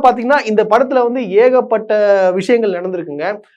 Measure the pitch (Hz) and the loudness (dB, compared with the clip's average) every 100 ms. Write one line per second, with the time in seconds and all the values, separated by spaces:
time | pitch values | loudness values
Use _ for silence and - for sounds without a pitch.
0 | 254 233 240 285 220 214 208 220 262 262 | 2 2 0 0 0 -2 2 0 2 0
1 | 240 254 220 196 254 254 214 220 214 214 | 0 -2 -2 2 4 2 0 -2 -2 0
2 | 208 196 185 185 190 240 220 175 185 180 | 2 2 2 0 0 0 0 -4 -6 -8
3 | 151 143 170 208 - | -8 -8 -8 -8 -14